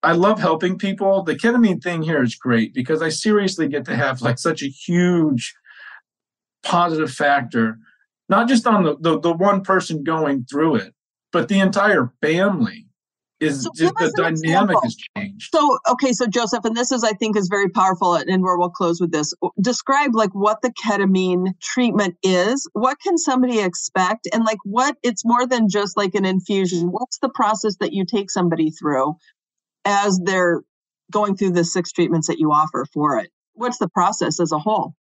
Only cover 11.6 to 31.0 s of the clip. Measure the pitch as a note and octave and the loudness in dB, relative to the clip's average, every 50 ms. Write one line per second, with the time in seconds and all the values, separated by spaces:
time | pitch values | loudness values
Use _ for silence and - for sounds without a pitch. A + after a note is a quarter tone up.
11.6 | G3 F#3+ - G3 G3 G#3+ G3+ D#3 B2 B2+ _ _ - D3+ D#3+ E3+ F#3+ G3+ G3 D#3 | 2 2 2 2 2 2 2 2 0 -2 _ _ -2 0 2 2 2 0 2 0
12.6 | A#2 G2+ - - - _ _ _ _ _ _ _ _ _ _ _ D#3 D#3 C#3 C3+ | -2 -4 -4 -14 -20 _ _ _ _ _ _ _ _ _ _ _ -2 -2 -2 -2
13.6 | B2+ - - - D#3+ - - - F3+ D#3+ - - - E3 E3 D#3 D#3 D#3+ E3+ F#3+ | -6 -10 -4 0 0 0 2 2 -2 0 0 0 0 0 -2 -2 -2 2 2 2
14.6 | G#3+ G3 E3+ - C#3 A#2 - - - - _ G3+ - - G3+ G#3+ - - - D#4+ | 2 4 2 0 0 0 -6 -10 -16 -14 _ -10 -10 -10 -12 -16 -10 -2 0 2
15.6 | D4 D4 - - _ - C4 A#3 C#4 C4 B3 - B3+ A3 F#3 A#3+ A#3 G3 - A3+ | 4 4 2 2 _ -2 0 2 2 0 2 0 0 0 0 -2 -2 0 -2 -2
16.6 | F#3+ A3+ A3+ A#3 B3+ - C4+ B3 G#3+ A3 G#3+ - A#3+ G#3+ G#3 G#3+ G3 F3 G3+ G3+ | -2 -2 -2 -2 -2 -2 -2 0 0 0 0 0 -2 0 0 0 0 0 0 0
17.6 | G3+ F#3 E3+ G3+ G3 F#3+ F#3+ F3 F#3+ F3 F3 D#3+ C#3+ - F#3+ F#3 F#3 F#3 F3+ F3 | 0 0 2 2 2 2 2 0 0 0 0 0 0 0 0 0 2 0 0 0
18.6 | F3+ F3 E3+ - F#3 E3+ E3+ E3+ F3+ E3 D#3+ D3+ D3+ D3+ - _ - F#3 _ - | 0 -2 -2 -2 -2 -2 0 0 -2 -2 -2 -2 -2 -4 -6 _ -6 -6 _ -2
19.6 | F#3+ A#3+ B3 - - - C4+ C#4+ D4 C#4+ A#3 A3+ A3 G3 F3+ G3 G3 G#3 G#3+ G#3+ | -2 -2 -2 -4 -2 0 0 2 2 0 2 0 0 0 0 0 0 0 0 0
20.6 | - B3 - - - A3 G#3 G3+ G3+ G3 F#3+ F#3 F#3 F#3 F3+ F3+ F3+ F#3+ F#3 _ | -2 -4 -4 -4 -2 -2 0 2 2 2 2 2 2 2 0 0 0 -2 -4 _
21.6 | - - - B3+ B3 A#3 G3+ G#3 G3+ F#3 F3+ _ - F#3+ F#3 F3+ F3+ G#3 B3+ C#4 | -10 -6 -2 0 0 2 2 2 0 0 -4 _ 0 2 2 4 2 2 0 -2
22.6 | - - _ G#3 A3+ B3+ C#4+ _ - G4 F4+ D#4+ - - C4 B3+ B3+ B3 A#3+ A3 | -6 -6 _ -2 0 0 -2 _ -2 0 0 0 0 0 2 2 2 2 2 0
23.6 | G3+ F3+ F3 - - - _ G3 F#3 F3+ G#3+ A3+ - F3 - A3 A3+ A3 A3 G3 | 0 0 -4 -6 -12 -4 _ -2 0 0 -2 -4 -6 -4 -2 0 0 0 -2 -4
24.6 | - G3 G3+ A#3+ B3+ C#4+ C#4+ _ - B3 A3+ - - A#3 A#3 A#3+ B3+ B3 B3+ A#3+ | -6 -4 -2 0 0 0 -2 _ -4 -4 -4 -2 0 2 2 2 2 0 2 2
25.6 | A3 G3+ F3 G#3 G3+ F#3+ E3+ - G3+ F#3+ G3 G#3 G3 F#3+ F#3+ F#3+ F#3 - G#3 G3 | 2 2 2 0 -2 -2 -2 -2 -2 0 0 0 0 0 0 -2 -2 0 0 0
26.6 | F#3+ F3 F3+ E3+ E3+ F3 F3+ A3 B3 - - - - C4 - - A3+ G#3 A3 G3+ | 0 0 0 0 -2 -2 -2 -4 -8 -8 -8 -6 -6 -6 -2 0 0 0 0 0
27.6 | - A3 G3 _ G3+ - - G3 F#3+ F3+ - G3+ G3 F#3+ - G3 F3 E3+ E3 D#3 | -2 -4 -4 _ -6 -4 -2 -2 -2 -2 -2 -4 -4 -4 -4 -2 0 0 2 0
28.6 | D#3+ D#3 D#3 - - D3+ C#3+ C3 C3+ C#3+ D#3+ _ _ _ _ _ _ _ _ _ | 0 -2 -2 -4 -4 -2 0 0 0 -2 -4 _ _ _ _ _ _ _ _ _
29.6 | _ _ _ _ _ G3+ G3+ G3+ G3+ G#3 F#3+ F#3 F3 F#3 F#3+ F#3 F3+ F3 E3+ - | _ _ _ _ _ 0 0 2 2 2 0 0 0 0 0 2 2 2 2 0
30.6 | - _ _ _ _ _ _ _ | -4 _ _ _ _ _ _ _